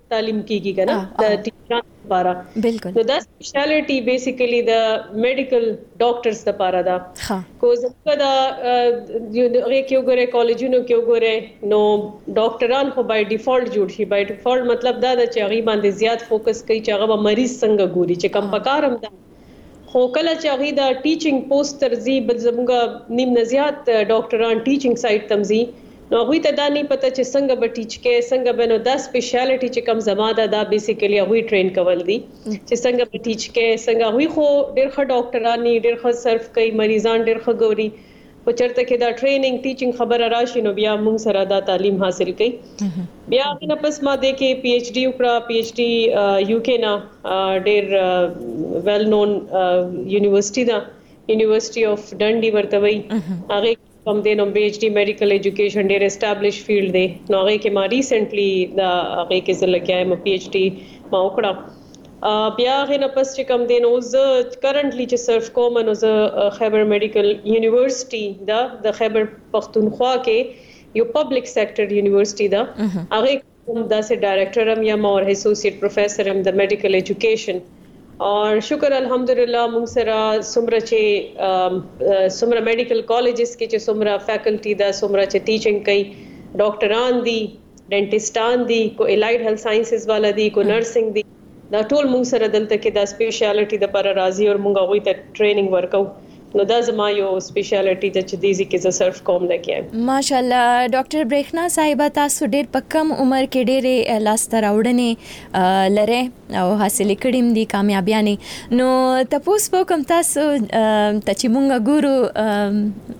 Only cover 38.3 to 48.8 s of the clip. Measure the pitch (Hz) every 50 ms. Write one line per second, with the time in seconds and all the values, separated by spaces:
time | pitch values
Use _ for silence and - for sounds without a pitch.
38.3 | - - - 240 240 - 247 247 247 262 247 247 254 233 240 233 220 - 262 277
39.3 | 277 277 269 262 247 247 - 269 254 254 262 247 240 247 240 220 233 240 233 226
40.3 | 233 233 240 247 240 247 220 208 196 202 214 214 214 208 214 220 220 214 220 226
41.3 | 196 196 190 196 202 196 196 202 185 180 190 202 196 185 196 185 180 - 185 180
42.3 | 180 - 208 247 247 - - - - - 208 196 156 185 175 - - - - -
43.3 | - 254 277 294 285 277 311 294 302 302 302 302 294 294 285 277 277 262 262 269
44.3 | 269 269 269 262 254 254 - 247 240 240 240 240 208 254 254 262 247 254 247 240
45.3 | 240 233 233 - 233 226 220 226 - - 240 233 233 233 226 226 - 202 202 196
46.3 | 196 196 190 196 226 233 226 262 247 226 220 214 208 202 202 - - - - 196
47.3 | 185 190 190 190 190 190 185 202 208 208 202 190 196 196 185 180 180 180 180 170
48.3 | - - - 120 113 - 156 175 180 170